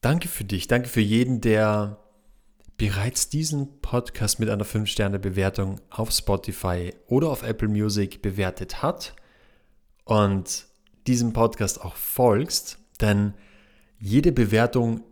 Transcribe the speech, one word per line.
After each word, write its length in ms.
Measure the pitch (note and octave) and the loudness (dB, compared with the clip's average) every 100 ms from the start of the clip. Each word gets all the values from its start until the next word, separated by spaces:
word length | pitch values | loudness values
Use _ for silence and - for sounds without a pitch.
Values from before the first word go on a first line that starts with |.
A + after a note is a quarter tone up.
Danke 260 | - D#3+ E3+ | 2 0 -2
für 160 | - | -8
dich, 240 | G2+ G2 - | -4 -4 0
danke 220 | A#2+ B2 | 0 2
für 120 | A#2+ | 0
jeden, 400 | G#2 A2+ B2 B2+ | 2 4 2 2
der 600 | A2+ G#2+ G#2+ G#2 G#2 G#2 _ _ _ - _ _ - - | 2 4 4 2 -2 -8 _ _ _ -20 _ _ -20 -2
bereits 520 | A2 G2 A2 - - | -2 0 -2 -2 -2
diesen 520 | D3 D#3 D3 C#3 - | -2 -2 -2 -6 -8
Podcast 600 | - B2 - - G#2+ - | -4 -4 -4 -4 -4 0
mit 100 | A2 | 0
einer 140 | G#2 | 0
fünf-Sterne-Bewertung 1160 | G2+ A2 G#2 - G2+ G2 G2 F#2 G2 G2 G2 F#2+ - | -2 -2 -2 0 0 0 -2 0 0 0 -4 -4 -12
auf 220 | - A2 | -8 -2
Spotify 840 | - - G2 - F#2 F#2+ F2+ F2+ - _ | -2 0 0 0 -6 -2 -2 -4 -10 _
oder 220 | B2 D#3+ | 2 2
auf 160 | C3+ | -2
Apple 240 | G#2+ A2 G#2+ | -4 -2 0
Music 540 | G#2 G#2+ G2+ G2 - | 0 0 0 -2 -2
bewertet 600 | G#2 F#2+ F#2+ F#2 F#2 - | -6 -2 -2 -2 -10 -4
hat 320 | C#3+ F3+ - - - _ _ _ _ _ _ _ | -4 -4 -10 -16 -20 _ _ _ _ _ _ _
und 640 | - A2 G#2 G2 F2+ - - _ _ _ - | 0 2 4 2 -4 -10 -10 _ _ _ 0
diesem 260 | B2 A#2 | 0 2
Podcast 500 | A2+ A2+ A2+ G2+ - | 2 2 2 -4 -4
auch 120 | E2+ | -10
folgst, 840 | - - - B2 G2+ - - - - _ - | -10 -8 2 4 4 2 -4 -6 -18 _ -2
denn 340 | G#2+ G2+ G#2 G2+ - - _ _ _ _ | 2 2 2 -4 -18 -20 _ _ _ _
jede 320 | G2 A#2 D#3+ | 0 4 4
Bewertung 720 | D#3+ A2 A2 A#2 B2+ A#2 A2+ - | 4 4 4 4 2 0 -2 -8